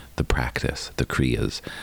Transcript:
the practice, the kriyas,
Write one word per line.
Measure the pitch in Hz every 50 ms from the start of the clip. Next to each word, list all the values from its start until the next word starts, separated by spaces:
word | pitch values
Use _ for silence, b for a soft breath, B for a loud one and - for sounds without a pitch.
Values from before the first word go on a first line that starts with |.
| B B -
the | - -
practice, | - - 69 60 60 - - - - - - - - -
the | - 62
kriyas, | - - - 67 64 58 55 55 - - - B B B B